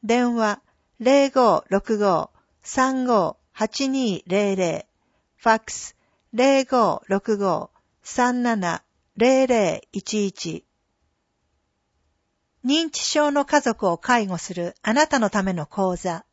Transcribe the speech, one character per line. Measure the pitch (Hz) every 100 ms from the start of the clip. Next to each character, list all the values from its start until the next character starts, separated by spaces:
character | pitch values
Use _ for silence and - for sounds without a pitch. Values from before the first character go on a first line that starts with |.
電 | 214 240 247 233
話、 | 220 202 _ _ _ _
零 | 233 277 277
五 | 269 233 165 -
六 | 190 - 214
五 | 208 170 - _ _ _
三 | - - 262 262
五 | 254 226 165 - _
八 | - 214 - 269
二 | 269 247 185 -
零 | 185 202 190
零。 | 175 156 - _ _ _ _ _
フ | -
ァ | 220
ッ |
ク | -
ス、 | - - _ _ _ _
零 | 220 262 277
五 | 262 254 208 - _
六 | 196 - 208
五 | 196 170 - _ _ _
三 | - - 247 247
七 | 240 220 175 165 _ _ _ -
零 | 240 262 262
零 | 240 190 151 -
一 | - - 214 202
一。 | - 170 160 _ _ _ _ _ _ _ _ _ _ _ _ _ _ _ _ _ _ _ _
認 | 247 294 330
知 | -
症 | - 311 294
の | 285
家 | 277 294
族 | 269 220 196
を | 170
介 | - 247 208
護 | 180
す | -
る | 175 175 -
あ | -
な | 233 311
た | 285
の | 214
た | 208
め | 196
の | 180 147
講 | - 190 180
座。 | 185 170 -